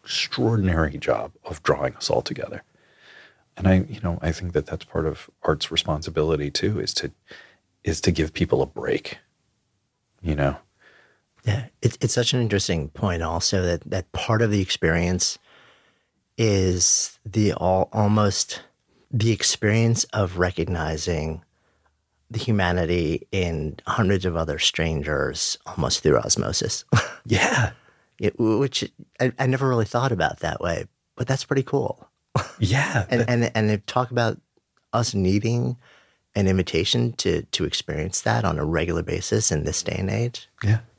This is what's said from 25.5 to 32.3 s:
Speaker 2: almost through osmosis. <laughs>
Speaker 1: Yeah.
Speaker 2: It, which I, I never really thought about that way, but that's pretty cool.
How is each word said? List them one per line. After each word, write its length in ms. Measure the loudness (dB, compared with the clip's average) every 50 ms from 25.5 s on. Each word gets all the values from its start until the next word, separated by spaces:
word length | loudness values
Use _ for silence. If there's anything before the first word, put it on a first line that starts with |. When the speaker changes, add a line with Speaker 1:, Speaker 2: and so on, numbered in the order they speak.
| -6 -8 -10
Speaker 2:
almost 360 | -10 -6 -2 -2 0 0 0
through 160 | 2 4 4 4
osmosis. 680 | 4 2 0 0 -2 -2 -2 -2 -2 -4 -4 -6 -2 _ 2
<laughs> 20 | 2 2 0 -6 -12 -4
Speaker 1:
Yeah. 500 | 0 2 2 2 2 2 2 0 0 -2 -8 _ _ _ _ _ _ _ -4
Speaker 2:
It, 160 | -2 -2 0 2
which 500 | 2 2 2 2 0 0 -2 -4 -6 -6 -8 -14 -20 -12 _ 0
I, 120 | 0 0 2 2
I 80 | 0
never 240 | 2 2 2 2 2
really 160 | 2 2 2
thought 260 | 0 0 0 0 0
about 280 | 0 0 0 0 -2 -2
that 200 | -4 -4 -4 -4
way, 280 | -4 -2 -2 -4 -6 -8 _ _ _ _ _
but 120 | -6 -2 -2
that's 160 | -2 -2 -2
pretty 180 | -2 0 0
cool. 480 | 0 0 0 -2 -2 -2 -6 -10 -16 -20 _ _ _ _